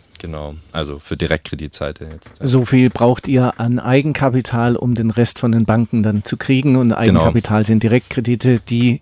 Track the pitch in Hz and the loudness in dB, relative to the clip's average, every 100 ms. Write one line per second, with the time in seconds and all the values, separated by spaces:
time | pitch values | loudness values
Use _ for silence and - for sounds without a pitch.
0 | _ - 85 78 73 78 - 82 73 71 | _ -18 -14 -12 -12 -14 -12 -8 -8 -10
1 | - 80 78 78 - 73 76 - 73 76 | -10 -6 -2 -2 -4 -12 -12 -10 -10 -10
2 | 80 78 - - 135 127 120 131 127 - | -14 -16 -20 -8 0 0 2 4 4 4
3 | 120 123 - 131 123 - 117 123 - 131 | 2 2 0 0 0 -2 -2 -2 0 0
4 | 147 143 135 123 120 120 120 120 123 120 | 0 -2 0 0 -2 -2 0 0 -2 -2
5 | 113 110 117 - 123 113 110 110 113 120 | 0 0 0 0 0 0 2 2 0 0
6 | 107 104 - 120 - 131 143 131 120 - | 0 0 -4 -6 0 0 2 2 2 2
7 | 113 90 82 90 - 110 107 110 113 123 | 4 4 4 2 0 0 2 2 2 0
8 | - - 117 120 127 117 - 117 120 120 | 0 -4 -2 0 2 0 0 0 2 0